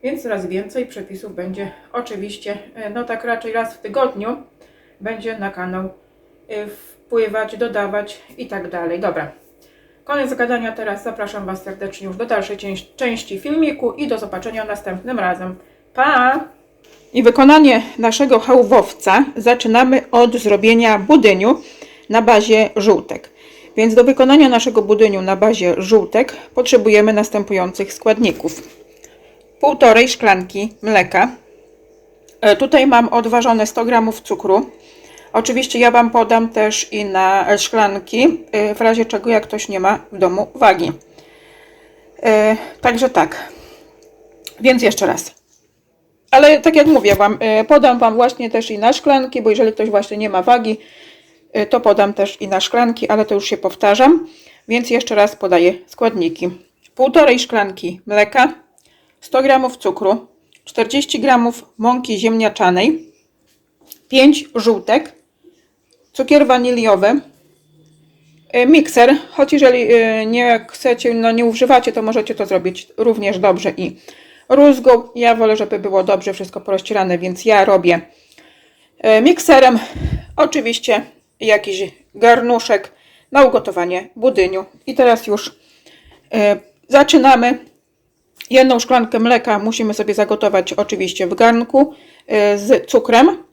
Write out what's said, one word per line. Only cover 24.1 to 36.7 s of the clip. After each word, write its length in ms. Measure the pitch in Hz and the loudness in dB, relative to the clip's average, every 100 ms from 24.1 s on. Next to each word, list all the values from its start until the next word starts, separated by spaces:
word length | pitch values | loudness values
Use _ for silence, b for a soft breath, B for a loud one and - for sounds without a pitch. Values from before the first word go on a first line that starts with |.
| 269 262 285 277 | 4 4 6 6
naszego 340 | 240 254 220 | 2 0 -2
budyniu 400 | 208 214 220 196 | 0 2 2 0
na 140 | 185 190 | -4 0
bazie 380 | 208 220 180 - | 0 0 -2 -2
żółtek 580 | 190 220 185 214 262 - B | 2 2 2 -2 -2 -6 B
potrzebujemy 580 | - 247 247 214 208 214 | -6 2 2 4 2 2
następujących 800 | 214 208 208 202 196 180 185 196 | 0 -2 -6 -4 -4 -6 -8 -10
składników. 720 | - - 214 226 156 165 - - _ - b b b b b _ _ | -6 -2 0 0 -2 -10 -12 -20 _ -20 b b b b b _ _
Półtorej 480 | 285 277 254 220 247 | -2 2 4 4 2
szklanki 680 | - 226 190 185 196 214 - | 0 -2 -2 -4 -8 -10 -8
mleka. 460 | 208 214 180 185 226 - _ _ _ _ _ _ _ _ _ _ | -2 0 0 0 -2 -4 _ _ _ _ _ _ _ _ _ _
E, 160 | 220 208 | 0 2
tutaj 300 | 269 285 262 | 2 2 4
mam 220 | 240 240 | 2 2
odważone 580 | 233 226 240 240 226 214 | -2 0 0 0 0 -2
sto 180 | - | -4
gramów 360 | 233 240 226 220 | -2 0 -2 -6
cukru. 500 | - 196 202 190 277 - b b b b b | -10 -8 0 0 -2 -14 b b b b b
Oczywiście 460 | - 226 247 262 240 | -6 -4 -4 -4 2
ja 120 | 240 | 2
Wam 200 | 240 233 | 4 2
podam 380 | 233 220 226 226 | 0 0 0 0
też 440 | 226 214 | -2 -2